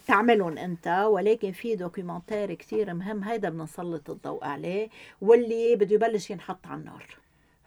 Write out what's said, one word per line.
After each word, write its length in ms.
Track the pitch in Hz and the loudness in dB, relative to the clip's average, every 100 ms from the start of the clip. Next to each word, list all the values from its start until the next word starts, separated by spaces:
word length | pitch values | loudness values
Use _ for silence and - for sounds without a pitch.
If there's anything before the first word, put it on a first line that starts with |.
بتعملهم 540 | - 196 240 220 170 143 | 2 4 6 4 4 -4
أنت، 480 | 180 170 170 180 214 | -6 -6 -2 0 2
ولكن 420 | 196 202 226 196 | 4 4 2 -2
في 240 | 180 233 208 | -6 -4 -4
دوكيومنتير 800 | 175 196 175 170 - 214 196 | -6 -8 -10 -10 -8 -6 -4
كتير 400 | 165 - 220 202 | -8 -6 -4 -2
مهم، 300 | 170 190 214 | -4 -6 -6
هيدا 260 | 202 233 190 | -4 -4 -4
بدنا 140 | 165 | -6
نسلط 460 | 156 - 175 165 151 | -10 -10 -8 -8 -10
الضوء 340 | 147 139 151 | -12 -10 -8
عليه، 460 | 143 143 165 190 220 - - - | -8 -6 -4 -4 -6 -10 -20 -2
واللي 540 | 196 233 233 226 233 226 | 6 6 6 0 4 4
بده 200 | 196 208 | 4 4
يبلش 360 | 233 208 - | 2 0 -6
ينحط 360 | 180 - 180 170 | -12 -10 -12 -12
على 120 | 147 | -14
النار. 260 | 151 - - - _ _ _ _ | -14 -18 -20 -20 _ _ _ _